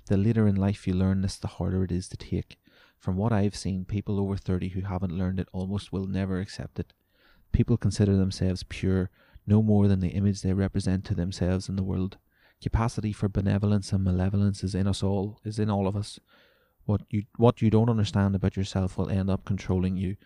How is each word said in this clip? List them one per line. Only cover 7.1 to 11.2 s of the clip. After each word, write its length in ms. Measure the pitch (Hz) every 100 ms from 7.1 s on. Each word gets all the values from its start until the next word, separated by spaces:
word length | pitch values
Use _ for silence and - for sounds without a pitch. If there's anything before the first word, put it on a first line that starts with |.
| _ _ _ _
People 260 | - 117 117
consider 380 | 104 - 101 98
themselves 460 | 95 - 95 92 -
pure, 400 | - 95 95 92 _ _ - -
no 160 | 104
more 240 | 107 104 101
than 140 | 95
the 80 | 90
image 340 | 98 101 98
they 100 | 95
represent 500 | 95 95 101 95 95 -
to 100 |
themselves 520 | 90